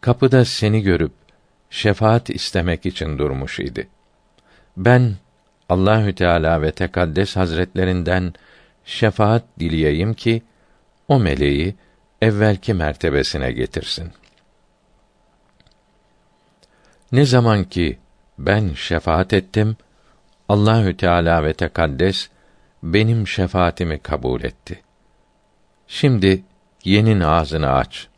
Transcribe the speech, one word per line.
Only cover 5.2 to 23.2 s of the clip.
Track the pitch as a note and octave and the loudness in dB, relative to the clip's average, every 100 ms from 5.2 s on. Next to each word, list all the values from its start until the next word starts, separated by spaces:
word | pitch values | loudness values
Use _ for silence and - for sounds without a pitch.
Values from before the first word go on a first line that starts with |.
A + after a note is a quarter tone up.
| _ _ _ _ _ | _ _ _ _ _
Allahü | F2+ F#2+ A2 G#2 F#2 | 0 2 2 0 0
Teala | F2+ E2+ D#2+ E2 | 0 2 2 0
ve | D#2 | -2
Tekaddes | - F2+ F2+ F2 D#2 G2 G2 | -2 -6 -2 -2 -2 -4 -2
Hazretlerinden | F#2 D#2+ F2+ F#2+ F#2 F2+ E2 F#2 F#2 - _ _ _ _ - | -2 -2 -4 -2 -2 -2 -2 -2 -4 -8 _ _ _ _ -16
şefaat | - A2+ - G#2 A2+ - - | -2 -2 2 2 2 -2 -8
dileyeyim | E2 D#2+ D2+ D2+ G2 | -4 0 0 0 -2
ki | A2 A2+ A2+ _ _ _ _ _ _ - | -2 -2 -4 _ _ _ _ _ _ 0
o | C#3 | 0
meleği | F#2+ C2+ C#2+ C#2+ E2+ - _ _ _ _ | 2 0 0 0 -2 -6 _ _ _ _
evvelki | A2 G#2 G#2+ F#2+ - | -2 2 0 0 -2
mertebesine | G2 D#2 C#2+ E2+ C#2+ C2 D2 B1+ | -2 -2 -2 -2 0 -2 -4 -6
getirsin." | A#1+ B1 - - - E2+ - _ _ _ _ _ _ _ _ _ _ _ _ _ _ _ _ _ _ _ _ _ _ _ _ _ _ _ _ _ | -4 -6 -6 -10 -12 -12 -18 _ _ _ _ _ _ _ _ _ _ _ _ _ _ _ _ _ _ _ _ _ _ _ _ _ _ _ _ _
Ne | B2 C#3+ | 2 4
zaman | B2+ A#2 G#2+ | 4 4 2
ki | F#2 - E2 B1 _ _ _ - | 0 -2 -2 -4 _ _ _ -8
ben | C2+ G#2 G2+ | 0 0 0
şefaat | D2 - E2+ E2+ E2 F#2 | -6 -4 -4 0 0 2
ettim, | G2+ F#2 A2 G#2+ A2 _ _ _ _ _ _ _ | 0 0 -2 -2 -4 _ _ _ _ _ _ _
Allahü | G#2 G#2 A2+ G2+ - | 2 2 2 0 0
Teala | F#2 F2 E2 E2 | 0 2 2 2
ve | D#2 | 0
Tekaddes | D#2+ E2+ - E2 C2+ F2+ F#2+ - _ _ _ _ _ | -4 -6 -2 -4 0 -2 -2 -10 _ _ _ _ _
benim | E2 F#2 A2 A#2 | -2 0 2 0